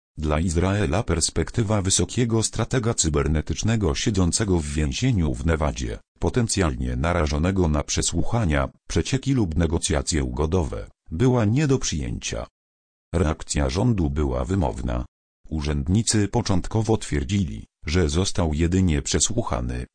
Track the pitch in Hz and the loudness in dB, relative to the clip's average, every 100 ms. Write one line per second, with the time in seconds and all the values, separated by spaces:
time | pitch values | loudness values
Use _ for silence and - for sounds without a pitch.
0 | _ - 76 76 90 82 92 101 92 85 | _ -6 -2 0 0 0 0 0 0 0
1 | - 85 - - 82 - 104 107 92 - | 0 0 0 -2 -2 -2 0 0 2 0
2 | - - 123 113 107 - 113 135 113 117 | 0 0 0 0 0 -2 -2 0 -2 0
3 | 82 73 69 76 - - 104 113 87 67 | 0 0 2 0 -2 -2 0 2 0 0
4 | - 98 87 - 110 90 73 73 76 65 | 0 2 2 2 0 0 0 -2 -2 0
5 | 127 110 78 62 85 80 76 67 57 53 | 0 2 0 0 0 0 0 -2 -6 -8
6 | - _ 87 104 113 - 85 62 64 62 | -14 _ -2 0 0 0 0 0 -4 -2
7 | 80 87 78 73 82 95 85 73 - - | 0 2 2 2 0 2 2 2 0 -2
8 | - 85 80 117 98 73 65 - _ 120 | -2 0 2 2 2 0 -2 -6 _ -2
9 | - 127 135 135 98 78 82 78 - 76 | 0 -2 0 0 0 0 0 0 0 -2
10 | 65 76 65 62 78 92 71 53 50 _ | 0 -2 -2 -2 0 0 -2 -6 -12 _
11 | - 85 127 123 104 120 151 131 - 80 | -10 0 2 4 2 2 2 0 0 -4
12 | 62 53 - 57 58 _ _ _ _ _ | -4 -6 -6 -8 -10 _ _ _ _ _
13 | _ 85 80 78 - 76 69 73 120 110 | _ 0 0 0 -2 0 0 2 2 2
14 | 78 69 71 62 64 95 76 55 58 60 | 0 2 0 -2 -2 0 0 -2 -4 -4
15 | - _ _ _ - 78 71 73 69 101 | -6 _ _ _ -8 -4 -2 -2 2 2
16 | 110 107 101 120 - 95 - 110 110 110 | 2 2 2 0 0 0 0 -2 0 0
17 | - 71 67 101 82 55 - _ - 85 | 0 -4 0 0 -2 -4 -14 _ -2 2
18 | 80 76 101 - 82 76 82 92 92 71 | 2 2 0 0 0 2 2 4 4 2
19 | - 80 - - - 58 60 60 - | 0 0 0 0 -2 -4 -4 -6 -8